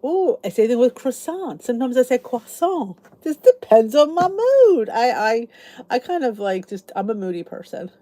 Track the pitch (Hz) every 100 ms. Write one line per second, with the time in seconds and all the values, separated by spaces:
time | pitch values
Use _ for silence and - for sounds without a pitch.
0 | 262 359 359 - 196 - 220 240 247 247
1 | 269 254 - 349 359 - - 233 254 247
2 | 254 247 - 240 - - 339 370 208 180
3 | _ _ 320 302 - - - 220 226 262
4 | 294 330 359 392 480 539 494 339 214 -
5 | 247 - 214 226 233 _ - - 254 247
6 | - 349 262 208 202 190 190 196 - -
7 | 208 214 185 175 165 - - - 180 _